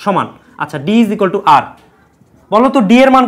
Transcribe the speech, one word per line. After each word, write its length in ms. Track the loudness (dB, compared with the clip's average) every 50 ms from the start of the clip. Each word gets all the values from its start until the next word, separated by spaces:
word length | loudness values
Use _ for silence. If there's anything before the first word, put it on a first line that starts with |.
| -8
সমান। 240 | -6 -4 -4 -4 -6 -10 _ _ _ _ -12 -12
আচ্ছা, 140 | -10 -10 -8 -6 -2
ডি 80 | 0 0 0
is 60 | 0 -2
equal 160 | -2 -4 -4 -4
to 40 | -2 0 2 2
আর। 80 | 2 0 -4 -10 _ _ _ _ _ _ _ _ _ _ _ _ _ _ -4
বলো 160 | -2 0 0 0 0
তো 40 | 0 0 2
ডি 80 | 2 4 4
এর 60 | 4 2
মান 100 | 2 2